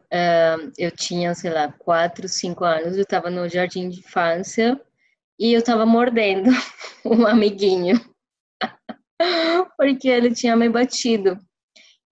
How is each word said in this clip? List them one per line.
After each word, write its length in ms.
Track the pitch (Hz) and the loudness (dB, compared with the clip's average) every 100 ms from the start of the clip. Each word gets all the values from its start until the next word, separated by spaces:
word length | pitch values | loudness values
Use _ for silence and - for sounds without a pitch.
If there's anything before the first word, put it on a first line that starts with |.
| _ | _
eh, 460 | 175 175 170 165 160 143 - | -2 2 2 2 0 -8 -6
eu 120 | 170 | -8
tinha, 460 | - - 175 175 175 | -6 -8 -4 -4 -4
sei 160 | 180 | -4
lá, 200 | 160 147 | -4 -4
quatro, 560 | - - 165 170 170 185 | -6 -2 0 0 -4 -8
cinco 360 | - 185 170 | -6 -6 -4
anos, 340 | 175 160 165 190 | -2 -2 -2 -4
eu 80 | 196 | -2
tava 240 | 185 170 | -2 -4
no 180 | 180 175 | -6 -4
jardim 400 | 175 180 185 180 | -4 -4 -4 -8
de 120 | 180 | -10
infância 840 | - 190 170 170 196 - 226 277 - _ _ _ _ _ | -8 -2 -2 -2 -4 -2 0 -2 -8 _ _ _ _ _
e 140 | 226 | 2
eu 100 | 233 | 2
tava 220 | 233 226 220 | 2 2 4
mordendo 640 | 226 247 233 208 190 208 | 4 4 2 0 2 2
<laughs> 560 | 247 - - - - 226 | 2 -2 -14 -20 -12 0
um 220 | 226 220 | 2 4
amiguinho, 720 | 226 208 196 196 185 175 - - _ _ _ _ _ | 4 2 0 0 2 2 0 -2 _ _ _ _ _
<laughs> 1160 | - - - - _ _ 349 349 330 349 370 - | -12 -12 -20 -20 _ _ -2 0 0 0 -2 0
porque 300 | 277 262 262 | 0 0 2
ele 260 | 247 240 | 2 2
tinha 220 | 233 240 226 | 0 0 2
me 140 | 233 | 2
batido. 680 | 226 254 - 240 220 190 185 _ _ _ _ _ _ _ | 2 0 -2 -2 0 0 -2 _ _ _ _ _ _ _